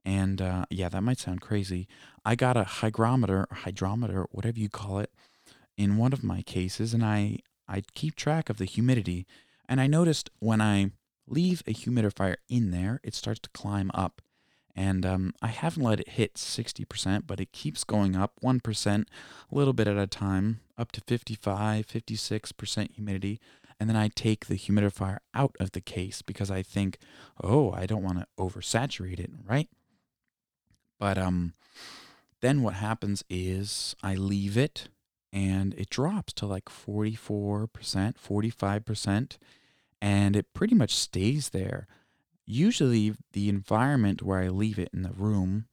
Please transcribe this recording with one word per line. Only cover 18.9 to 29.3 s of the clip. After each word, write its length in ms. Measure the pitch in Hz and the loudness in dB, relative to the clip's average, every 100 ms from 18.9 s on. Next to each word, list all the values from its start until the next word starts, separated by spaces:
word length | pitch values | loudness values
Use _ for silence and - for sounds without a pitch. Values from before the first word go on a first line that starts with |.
| 104 107 - - - - | 0 -2 -10 -20 -20 -4
a 40 | |
little 180 | 139 139 | 2 4
bit 140 | 123 104 | 4 4
at 100 | 101 | 2
a 120 | 98 | 0
time, 520 | - 98 95 104 113 _ - | -2 0 2 2 -2 _ -8
up 140 | 120 | -8
to 80 | - | -8
fifty-five, 840 | - 120 - 110 104 101 107 107 110 | -2 -4 -2 -6 -2 0 0 0 -2
fifty-six 640 | 113 - 110 - 110 - | -8 -6 -8 -4 -6 -6
percent 400 | - 104 - 101 - | -12 -6 -4 -6 -6
humidity. 440 | 104 95 98 107 _ _ _ - | -6 -4 -4 -6 _ _ _ -4
And 100 | 110 | 0
then 80 | 110 | 2
I 120 | 107 | 2
take 380 | - 117 110 - | 0 0 0 -2
the 120 | 95 | -4
humidifier 600 | - 104 101 - 95 101 _ | 2 4 4 0 -4 -4 _
out 220 | - 139 - | -2 -2 0
of 100 | 92 | -4
the 80 | 87 | -4
case 420 | - - 95 - | -8 -6 -6 -8
because 280 | - 98 98 | -12 -6 -4
I 120 | 95 | -4
think, 360 | 95 101 98 - - - - - | -2 -2 -2 -4 -20 -20 -20 -8
"Oh, 300 | 92 139 127 | 4 4 4
I 160 | 92 95 | 0 -2
don't 160 | 107 | -2
wanna 240 | 95 90 - - | -2 -4 -6 -4
oversaturate 840 | 92 98 - 117 135 - 92 90 | -4 -4 -2 0 0 -4 -8 -8
it," 100 | 90 | -10